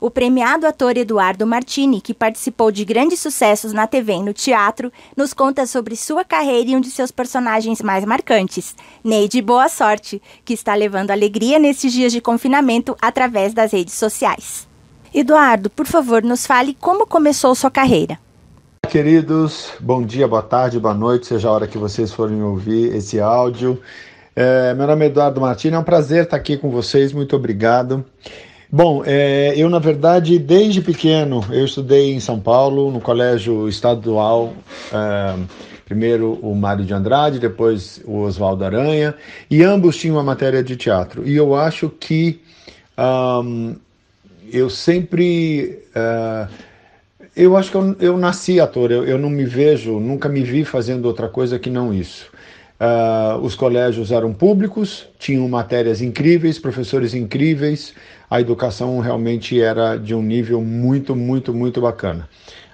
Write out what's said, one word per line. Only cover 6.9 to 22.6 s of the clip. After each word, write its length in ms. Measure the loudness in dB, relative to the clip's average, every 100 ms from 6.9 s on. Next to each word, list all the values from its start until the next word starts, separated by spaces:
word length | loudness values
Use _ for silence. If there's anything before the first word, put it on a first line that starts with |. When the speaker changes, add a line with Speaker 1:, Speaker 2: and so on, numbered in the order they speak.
| -4 -6
Speaker 1:
personagens 680 | -6 -6 -4 -2 -2 -2 -4
mais 260 | -2 -2 0
marcantes, 680 | -2 0 0 0 -6 -10 -14 -20 -8
Neide 360 | -2 2 2 0
Boa 300 | 2 2 2
Sorte, 500 | 2 0 0 -4 -14 -14 -14
que 120 | -8 -6
está 180 | -2
levando 380 | 0 0 -2 -2
alegria 480 | 0 0 0 2 4
nesses 340 | 4 2 0
dias 180 | 0 0
de 80 | 0
confinamento 800 | 0 0 2 2 2 2 -2 -2
através 540 | -2 0 0 0 0
das 200 | 2 0
redes 200 | 0 -2
sociais. 760 | -2 -4 0 -2 -2 -8 -14 -16 _ _ _ -6
Eduardo, 560 | -2 4 4 6 4 0
por 160 | -6 -2
favor, 380 | 0 2 2
nos 240 | 2 -2 0
fale 280 | 0 0 -2
como 240 | 0 0 2
começou 480 | 2 2 4 2
sua 160 | 2 0
carreira. 480 | 2 2 4 0 -6 _ _ _ -20 _ _ -2
Speaker 2:
Queridos, 800 | 0 4 4 4 0 0 -4 -14 -8
bom 220 | -2 0
dia, 260 | 0 0 2
boa 140 | 0
tarde, 380 | 0 0 0 0
boa 160 | -2 0
noite, 320 | 0 0 0
seja 220 | -2 0
a 20 |
hora 160 | 0 -2
que 100 | -6
vocês 340 | -6 -4 -6
forem 300 | -4 -4 -2
ouvir 540 | -2 -4